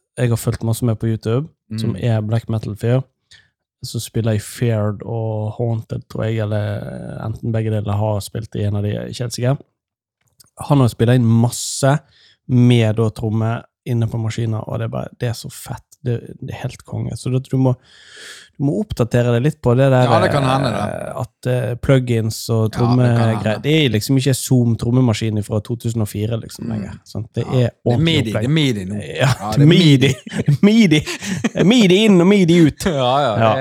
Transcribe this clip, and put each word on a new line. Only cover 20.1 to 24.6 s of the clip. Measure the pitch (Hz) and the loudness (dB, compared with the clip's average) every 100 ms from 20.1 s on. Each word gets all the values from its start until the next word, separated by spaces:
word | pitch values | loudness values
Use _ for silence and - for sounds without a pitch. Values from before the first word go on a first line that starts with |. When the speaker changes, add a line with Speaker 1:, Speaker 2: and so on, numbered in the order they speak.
| 160 | 4
Speaker 2:
det | - | 2
kan | 143 135 | 2 0
hende, | 135 131 | 0 0
det. | 104 | -2
Speaker 1:
eh, | 101 50 - - | -6 -8 -10 -8
at, | 123 _ 127 | -10 _ -4
eh, | 127 120 120 | -2 -4 -4
plugins | - 135 123 117 110 - - | 2 2 2 0 -2 -4 -2
og | 113 | 0
Speaker 2:
Ja, | 110 | 0
det | - | 0
kan | 120 | 2
hende. | 123 123 | 4 4
Speaker 1:
trommegreier. | 117 113 110 104 107 135 | 4 2 0 -2 -2 0
Det | |
er | 156 143 | 2 2
liksom | 104 - 135 | 0 0 0
ikke | 135 127 | 2 0
Zoom | - 127 | 2 2